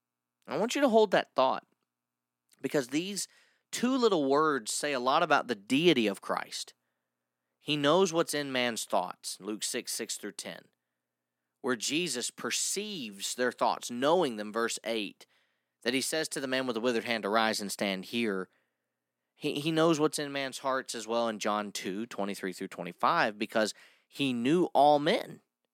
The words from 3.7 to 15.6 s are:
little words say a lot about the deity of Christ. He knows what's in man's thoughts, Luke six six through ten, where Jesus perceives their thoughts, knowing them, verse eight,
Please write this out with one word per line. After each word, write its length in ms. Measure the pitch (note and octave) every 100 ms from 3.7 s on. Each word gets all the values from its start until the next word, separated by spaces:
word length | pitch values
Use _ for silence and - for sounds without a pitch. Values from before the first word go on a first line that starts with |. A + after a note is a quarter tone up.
| - B3 C4
little 320 | A#3 F#3 C3+
words 420 | C#3 D#3 C#3 G#2+
say 220 | - D3
a 60 | C3+
lot 220 | B2 D3
about 280 | E3+ C#3+ -
the 60 | A2
deity 520 | G2 C3 E3+ C#3+ G#2+
of 140 | G2
Christ. 520 | - F2+ - - - - _ _ _ _ _ _ _ _
He 160 | - D3
knows 380 | C#3+ E3+ F#3+
what's 200 | D#3+ E3+
in 200 | D3 C#3+
man's 320 | C3 B2 A2 -
thoughts, 520 | G#2 F2+ - - -
Luke 200 | F#2+ G#2+
six 300 | - B2+ -
six 240 | - A2+ -
through 160 | G#2
ten, 300 | F#2+ G#2 E2 - _ _ _ _ _ _ _ _ _
where 160 | B2+ B2+
Jesus 560 | - D3 F3 B2 A2+
perceives 1040 | - B2 - - - G#3+ G3 A2+ G2 G2 -
their 160 | B2
thoughts, 400 | - A#2+ F2+ -
knowing 460 | A#2+ C3+ F3 D#3 A2
them, 160 | G#2
verse 260 | G#2+ A2+ - -
eight, 400 | A#2 G2+ - - _ _ _